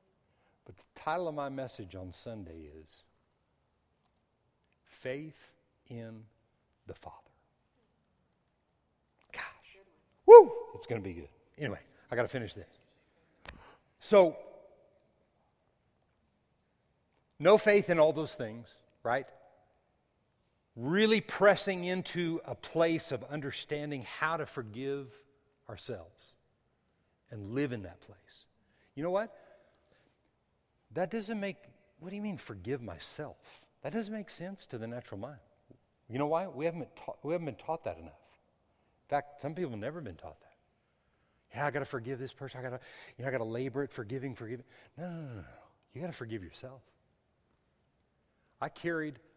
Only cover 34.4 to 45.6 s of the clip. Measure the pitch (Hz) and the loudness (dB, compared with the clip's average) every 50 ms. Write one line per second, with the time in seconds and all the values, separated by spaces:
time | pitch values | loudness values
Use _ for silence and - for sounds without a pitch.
34.4 | 170 185 196 - - - - 117 110 117 120 123 120 - 110 98 104 135 147 120 | -12 -12 -14 -16 -16 -12 -10 -10 -10 -8 -10 -12 -14 -14 -14 -12 -12 -12 -14 -16
35.4 | - - _ _ _ - - - _ _ _ _ _ - 110 131 143 147 160 165 | -20 -20 _ _ _ -20 -20 -20 _ _ _ _ _ -8 -4 0 6 8 8 8
36.4 | 190 190 139 123 151 165 165 170 139 - - - - - - - - 143 165 180 | 6 2 -4 -2 0 0 0 -2 -8 -10 -12 -16 -10 -10 -10 -6 -4 -2 -2 0
37.4 | 165 147 117 - - - 160 165 - - 85 80 80 80 - - - - - _ | 0 -4 -6 -8 -6 -6 -4 -4 -4 -6 -6 -8 -10 -18 -20 -20 -20 -20 -20 _
38.4 | _ _ _ _ _ _ _ _ _ _ _ _ _ - 143 143 139 - - - | _ _ _ _ _ _ _ _ _ _ _ _ _ -4 -4 -4 -4 -4 -14 -12
39.4 | - 143 160 175 180 139 120 104 104 127 151 175 151 104 85 - - 85 76 - | -10 -10 -8 -6 -6 -6 -6 -6 -8 -8 -10 -10 -12 -14 -14 -14 -16 -20 -20 -20
40.4 | - - - _ _ _ _ _ _ _ _ _ _ _ _ _ _ _ _ _ | -20 -20 -20 _ _ _ _ _ _ _ _ _ _ _ _ _ _ _ _ _
41.4 | _ _ - 117 143 147 131 147 139 - - 127 113 123 135 117 135 127 - - | _ _ -8 -4 -4 -2 -2 -4 -6 -6 -8 -10 -8 -8 -10 -10 -10 -12 -12 -14
42.4 | 139 131 - 131 123 127 123 127 - - - - - - - - 120 135 127 127 | -16 -14 -14 -12 -12 -10 -10 -12 -14 -16 -20 -20 -20 -20 -14 -10 -8 -4 -4 -4
43.4 | 113 113 113 120 127 127 117 139 143 131 - - 117 98 127 135 123 139 120 - | -4 -4 -6 -6 -6 -6 -6 -6 -6 -6 -8 -12 -10 -8 -8 -8 -8 -8 -10 -10
44.4 | 120 110 123 120 123 - - - - - - - 165 180 170 165 156 135 120 104 | -12 -12 -12 -12 -14 -18 -20 -20 -20 -20 -18 -16 -14 -12 -12 -12 -12 -12 -14 -14
45.4 | 82 65 - - | -16 -16 -20 -20